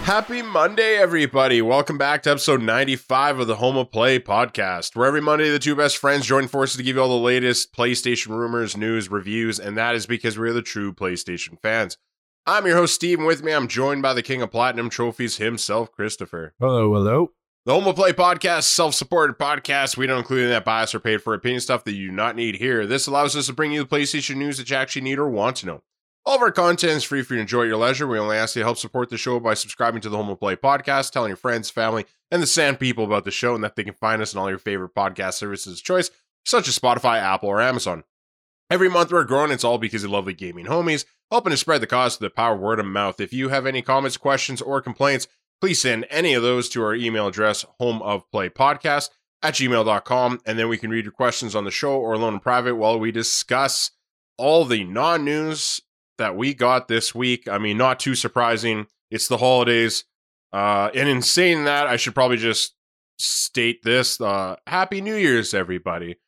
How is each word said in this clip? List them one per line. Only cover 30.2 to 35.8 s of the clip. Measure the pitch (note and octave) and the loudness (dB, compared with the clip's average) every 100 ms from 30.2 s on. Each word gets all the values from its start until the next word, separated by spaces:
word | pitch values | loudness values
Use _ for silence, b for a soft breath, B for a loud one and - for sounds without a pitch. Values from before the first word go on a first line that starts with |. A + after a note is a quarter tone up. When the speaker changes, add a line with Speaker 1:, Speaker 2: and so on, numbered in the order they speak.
| G#2 | -4
Speaker 1:
of | F#2+ | -4
Play | G2+ F#2 | -4 0
podcast, | C3+ C#3 C#3 C#3 C3+ | 2 0 0 -2 0
telling | - A2+ | -2 -4
your | F#2+ | -4
friends, | B2+ A#2 G#2+ | -2 -2 -4
family, | - A2+ A2+ G2+ b _ | -2 -2 -2 -6 b _
and | F3 | -2
the | D3+ | 0
Sand | - D3 C3+ | 2 2 0
people | C3 A2+ | -2 -2
about | G#2+ G#2 | 0 0
the | G2 | -2
show | - A#2+ A#2 | -4 -2 -2
and | |
that | G#2 - | -4 -6
they | |
can | G2+ G2 | -8 -4
find | A2 A2 | -2 0
us | G#2+ G2+ | -2 -4
on | |
all | G2 | -4
your | F#2+ | -4
favorite | - G2 F#2 | -4 -6 -4
podcast | - G2 F#2 F#2+ | -2 -2 -2 -6
services | F#2 G#2 G2 - F2 | -6 -8 -10 -12 -14